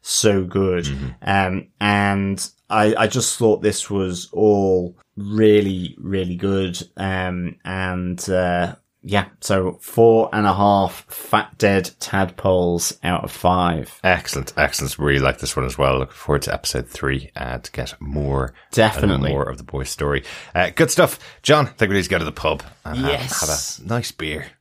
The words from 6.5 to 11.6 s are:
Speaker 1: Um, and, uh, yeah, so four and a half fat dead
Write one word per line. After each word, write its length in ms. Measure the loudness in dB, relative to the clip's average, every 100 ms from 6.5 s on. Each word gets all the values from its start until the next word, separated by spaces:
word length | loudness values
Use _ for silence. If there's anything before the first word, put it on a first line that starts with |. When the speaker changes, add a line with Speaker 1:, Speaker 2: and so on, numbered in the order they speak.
| 0 -2 -6 -12 -6
Speaker 1:
Um, 600 | -4 -2 -2 -4 -6 -8
and, 640 | -8 -4 -4 -4 -4 -6 -2
uh, 460 | 0 2 0 -2 -6 _ _ -2
yeah, 180 | -2 -2 _
so 380 | -2 0 0 -6
four 480 | -8 6 6 8 4
and 140 | 2 2
a 60 |
half 520 | 4 6 6 2 -4 -16
fat 520 | -18 -2 -2 -2
dead 320 | 0